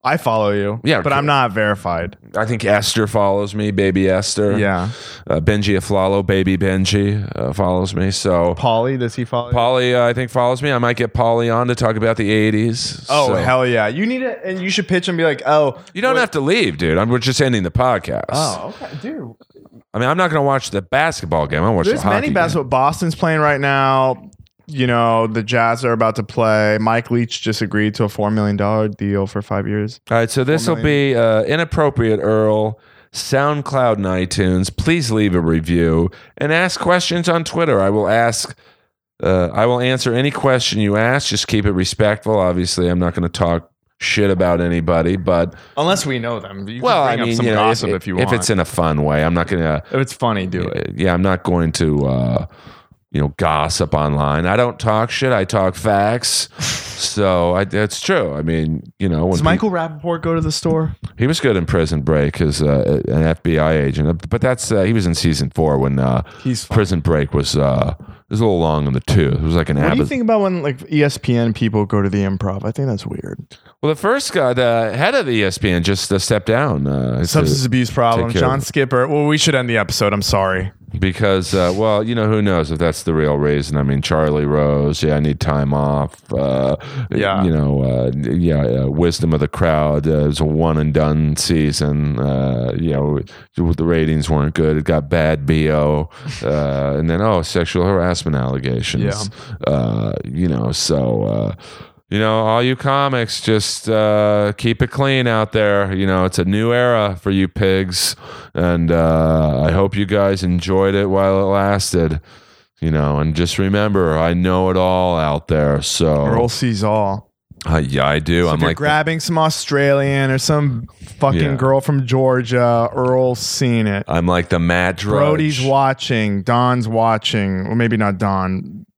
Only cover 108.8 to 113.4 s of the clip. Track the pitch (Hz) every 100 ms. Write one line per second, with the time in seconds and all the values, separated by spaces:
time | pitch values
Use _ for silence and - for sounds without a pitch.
108.8 | 82 85 80 80 80 80 78 67 78 85
109.8 | 98 101 98 104 98 95 92 90 85 95
110.8 | 98 98 98 98 98 95 98 98 98 101
111.8 | - 90 80 78 - - _ _ _ _
112.8 | 80 78 73 73 78 78